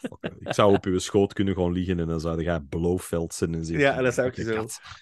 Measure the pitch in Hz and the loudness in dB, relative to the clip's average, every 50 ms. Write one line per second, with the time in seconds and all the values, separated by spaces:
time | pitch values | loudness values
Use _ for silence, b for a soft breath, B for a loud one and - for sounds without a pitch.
0 | - - - - - - - - - - - - 110 101 98 95 - 98 92 92 | -14 -14 -12 -10 -12 -12 -12 -10 -8 -4 2 4 6 6 6 6 4 2 0 0
1 | - - - 101 98 98 - - 101 98 92 90 90 87 87 90 90 92 92 85 | 0 2 2 4 4 2 2 0 0 0 2 2 2 2 0 0 0 0 0 0
2 | 82 80 82 82 76 82 82 82 78 87 85 82 71 69 - 85 82 85 90 92 | 0 -2 -2 -2 -2 -2 -2 -2 -2 -2 -2 -2 -4 -4 -4 0 0 0 0 0
3 | - - 87 85 85 80 - - 98 85 82 82 80 80 82 151 139 139 123 127 | -2 -4 -4 -4 -4 -4 -4 -4 -2 -2 -2 -4 -4 -2 0 2 2 2 2 2
4 | 131 127 120 - 123 131 127 - 135 113 110 110 110 120 - - B B B B | 0 0 2 2 0 0 -2 -4 -4 -4 -4 -4 -4 -6 -10 -14 B B B B